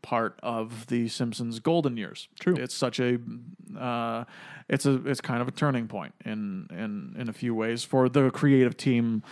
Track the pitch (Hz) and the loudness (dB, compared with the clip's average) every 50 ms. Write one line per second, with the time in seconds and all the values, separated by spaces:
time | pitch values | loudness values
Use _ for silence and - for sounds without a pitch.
0 | - - 127 113 113 101 - - - 120 117 113 110 113 117 113 113 - 123 120 | -8 -2 0 0 0 0 -4 -6 -6 -4 -4 -4 -4 -6 -8 -12 -6 -2 -2 0
1 | 117 113 - - 127 117 110 - 120 117 117 113 - 160 165 170 151 135 120 113 | 0 -2 -2 -4 -4 -4 -4 -6 -6 -6 -6 -2 0 2 2 2 2 0 -2 -4
2 | 101 - - - - - _ - - 180 180 143 123 127 - - 139 123 - - | -8 -10 -10 -14 -18 -18 _ -4 0 0 2 2 0 -4 -4 -2 -2 0 0 2
3 | 123 123 123 120 120 120 117 120 120 120 - - - - - - 127 123 120 120 | 2 2 2 2 0 -4 -12 -12 -12 -16 -18 -18 -16 -14 -10 -8 -4 -4 -2 -2
4 | 117 117 113 113 117 - - - - - - - - - - 139 - 143 135 127 | -2 -2 -4 -4 -6 -10 -14 -20 -20 -18 -18 -12 -6 -2 -2 2 4 4 2 2
5 | - 139 135 - - - 120 120 123 127 - - 151 147 135 120 117 107 107 101 | 2 -2 -4 -4 -2 -2 -2 -2 -2 -2 -2 0 0 2 2 0 -2 -4 -6 -8
6 | 76 67 - - - 117 110 107 104 101 95 95 85 - - 87 110 107 104 104 | -10 -10 -12 -12 -10 -8 -6 -6 -6 -6 -6 -8 -10 -10 -8 -8 -6 -6 -6 -8
7 | 69 65 - - 123 113 107 - 135 120 113 110 113 113 117 117 - - - 131 | -8 -10 -10 -8 -8 -8 -6 -4 -2 -2 0 0 0 -2 -2 -4 -2 2 4 4
8 | 127 127 123 143 135 131 - - - 143 139 131 127 120 120 - - 135 123 120 | 6 6 6 6 4 4 4 4 6 6 8 8 6 6 4 0 2 2 4 4
9 | 117 117 113 110 - - | 4 2 0 -2 -4 -6